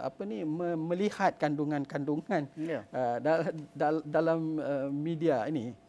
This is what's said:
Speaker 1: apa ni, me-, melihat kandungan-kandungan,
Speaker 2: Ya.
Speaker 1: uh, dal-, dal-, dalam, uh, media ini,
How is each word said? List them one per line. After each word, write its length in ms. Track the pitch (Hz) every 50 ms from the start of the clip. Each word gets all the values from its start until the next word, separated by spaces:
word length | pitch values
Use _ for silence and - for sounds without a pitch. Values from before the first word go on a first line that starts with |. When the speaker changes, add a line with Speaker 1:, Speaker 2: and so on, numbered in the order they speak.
| 120
Speaker 1:
apa 180 | 135 - - 196
ni, 180 | 208 220 208 175
me-, 320 | 156 151 170 175 175 175
melihat 600 | 160 156 170 175 180 208 208 - - 196 170 -
kandungan-kandungan, 1120 | - 156 147 147 147 147 147 151 143 139 - - 147 139 147 147 156 - - 202 160 143 127 -
Speaker 2:
Ya. 300 | 160 156 165 156 117 98 -
Speaker 1:
uh, 260 | - 127 127 117 117
dal-, 360 | 117 120 151 160 165 160 180 160 160 147 -
dal-, 320 | - 143 160 147 156 160 151
dalam, 360 | 147 151 160 165 165 165 165 160 160 156 156
uh, 300 | - 135 143 135 135 139
media 560 | 143 143 151 165 170 151 165 160 139 120 104
ini, 240 | 143 156 139 110 123 110 - -